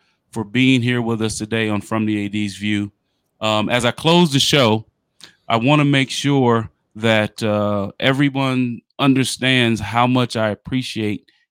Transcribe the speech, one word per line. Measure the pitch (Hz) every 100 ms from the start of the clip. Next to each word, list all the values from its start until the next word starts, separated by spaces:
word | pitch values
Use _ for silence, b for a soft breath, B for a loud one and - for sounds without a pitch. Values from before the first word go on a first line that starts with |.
| _ _ _
for | 117
being | 104 120 131 131
here | 120 123
with | 113 113
us | 110 -
today | 107 113 110
on | 104
From | - 110 107
the | 104 101
A |
D's | 104 104 95
View. | 104 104 101 _ _ _ _ _
Um, | 110 107 107
as | 123 120
I |
close | - 160 175 175
the | 135
show, | - 147 117 110 - _ _ _ B B -
I | 117
wanna | 123 151 143
make | 139 135
sure | - 139 143 120 113 110 _ _ 110
that, | 113 110 104 -
uh, | 110 104 104 104 98 -
everyone | 127 135 143 135 135 127 123 117 _ -
understands | 139 135 127 - 127 131 117 110
how | 104 117 123
much | 127 123 117
I | 107
appreciate | 101 - 127 120 110 107 104 - b b